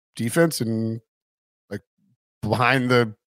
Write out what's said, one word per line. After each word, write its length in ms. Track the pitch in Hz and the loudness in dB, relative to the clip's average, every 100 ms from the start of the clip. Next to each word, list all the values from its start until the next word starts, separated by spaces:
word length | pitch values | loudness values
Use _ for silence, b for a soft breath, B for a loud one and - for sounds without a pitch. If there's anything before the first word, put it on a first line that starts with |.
| _ | _
defense 460 | - 117 165 170 - | -8 -2 2 2 0
and, 400 | 113 113 113 113 - _ _ _ _ _ _ | -4 -4 -4 -6 -12 _ _ _ _ _ _
like, 100 | 101 - _ _ _ _ _ | -12 -12 _ _ _ _ _
behind 480 | 107 110 120 135 123 | -4 0 2 2 2
the 260 | 123 117 107 _ | 2 2 -4 _